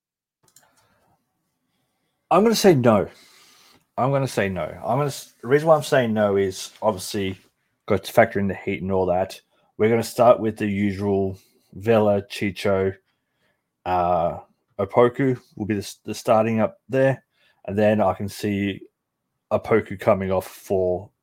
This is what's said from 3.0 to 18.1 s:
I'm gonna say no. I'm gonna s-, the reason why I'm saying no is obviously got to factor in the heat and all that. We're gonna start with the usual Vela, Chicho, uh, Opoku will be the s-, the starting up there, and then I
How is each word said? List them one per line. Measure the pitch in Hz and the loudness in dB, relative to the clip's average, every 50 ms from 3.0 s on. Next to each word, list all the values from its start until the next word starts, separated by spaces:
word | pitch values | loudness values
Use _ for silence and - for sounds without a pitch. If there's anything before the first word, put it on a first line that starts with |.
| 80 - - - - _ _ - - _ _ _ _ _ _ _ _ _ - | 2 -2 -6 -18 -20 _ _ -20 -20 _ _ _ _ _ _ _ _ _ -6
I'm | - 120 135 | -4 -2 0
gonna | 139 135 135 123 | 0 0 -2 -2
say | - - 101 98 | -2 -2 -2 -2
no. | 95 87 | -2 -4
I'm | 80 - 87 87 - 95 120 135 | -6 -8 -10 -10 -4 -4 -2 -2
gonna | 147 | -2
s-, | 139 131 - - - _ _ | -4 -6 -10 -16 -20 _ _
the | - 117 | -4 0
reason | 135 151 156 165 | 0 2 4 4
why | 156 | 2
I'm | 147 | 2
saying | 143 - 147 135 123 113 | 2 0 0 2 2 2
no | 107 107 107 101 98 | 0 2 2 2 2
is | 98 98 95 92 - - - - - | 2 0 0 -2 -8 -12 -16 -12 -4
obviously | - 110 107 101 - - - 107 98 95 95 - _ _ _ _ _ _ _ _ - | -2 -2 -2 -2 -6 -8 -6 -6 -4 -6 -8 -10 _ _ _ _ _ _ _ _ -4
got | - 104 95 - | -4 -4 -2 -2
to | - | -2
factor | - 123 113 - - 104 | 2 4 4 4 2 -4
in | 101 98 | -4 -4
the | 90 | -4
heat | - - 98 98 - | -6 -6 -8 -8 -6
and | 85 92 | -6 -4
all | 98 95 95 | -2 0 0
that. | 90 87 92 95 - - - _ _ _ _ _ _ _ | 0 0 -2 -2 -4 -8 -20 _ _ _ _ _ _ _
We're | - 107 110 | -2 0 0
gonna | 117 113 | 0 0
start | 113 - - - 117 120 120 - | -2 -4 0 4 6 6 6 4
with | 107 110 107 - | 2 -6 -4 -4
the | 113 104 | -4 -4
usual | 101 98 104 101 95 95 104 101 98 98 98 95 95 - _ _ _ _ _ _ | -2 0 0 -2 -2 -2 -2 -2 0 0 -2 -4 -6 -10 _ _ _ _ _ _
Vela, | - 101 98 113 117 110 107 104 101 101 | -18 -8 0 2 2 4 4 2 0 0
Chicho, | 101 - - - 110 101 87 - - 104 98 95 95 98 95 - _ _ _ _ _ _ _ _ _ _ _ _ _ _ _ _ - | -2 -8 -10 -6 -6 -6 -6 -4 -2 -2 0 0 0 -2 -4 -6 _ _ _ _ _ _ _ _ _ _ _ _ _ _ _ _ -6
uh, | 90 90 90 87 87 87 85 82 85 80 87 - _ _ _ _ _ _ - | -4 -2 0 0 0 0 0 0 -2 -4 -6 -14 _ _ _ _ _ _ -8
Opoku | 101 98 - 120 123 120 120 - 139 131 127 123 _ _ - | -8 -2 2 4 4 4 2 0 -2 -2 -2 -4 _ _ -12
will | - 107 | -10 -6
be | 95 110 | -4 -4
the | 101 | -4
s-, | 95 - - _ - | -6 -10 -14 _ -14
the | - 107 | -12 -12
starting | - - - 113 110 110 113 113 110 | -8 0 0 2 2 2 0 0 0
up | 107 - - _ _ - | -2 -2 -4 _ _ -6
there, | 131 135 135 135 131 - _ _ _ _ _ _ _ _ - | 0 0 2 2 0 -2 _ _ _ _ _ _ _ _ -12
and | - 98 104 | -6 -2 2
then | 107 104 110 107 | 2 2 4 4
I | 101 92 | 2 0